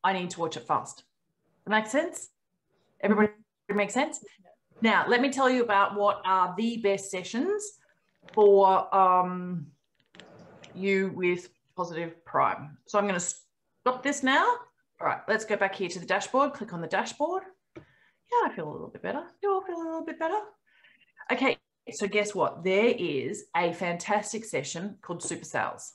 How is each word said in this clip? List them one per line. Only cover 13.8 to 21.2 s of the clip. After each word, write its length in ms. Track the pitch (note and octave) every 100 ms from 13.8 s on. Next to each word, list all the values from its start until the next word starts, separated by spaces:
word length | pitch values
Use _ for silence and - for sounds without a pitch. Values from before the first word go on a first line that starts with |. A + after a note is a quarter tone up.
| A#3+ B3
this 200 | C#4 C#4+
now. 220 | C4 C#4+ G#4 A#4+ - _ _ _
All 80 | D#3+
right, 120 | - -
let's 180 | G#3+ G#3+
go 100 | G3+
back 200 | G3 F#3+
here 140 | F3+
to 100 | F3+
the 60 | E3+
dashboard. 480 | F#3+ G3+ C4 C#4+
Click 200 | C#4+ G#3
on 80 | E3+
the 60 | E3
dashboard. 560 | F#3+ A3+ - D4+ F#4 F#4+ _ _ -
Yeah, 680 | - _ _ _ _ A#4+ D#4
I 80 | -
feel 140 | D3+
a 20 |
little 160 | - -
bit 140 | -
better. 220 | F3+ B3+ E4+ _
You 80 | G4+
all 100 | F#4+
feel 140 | F#4+ E4+
a 80 |
little 220 | E4 D#4+ D#4+
bit 120 | -
better? 220 | D#4+ G#4 G#4 _ _ _ _ _ _ _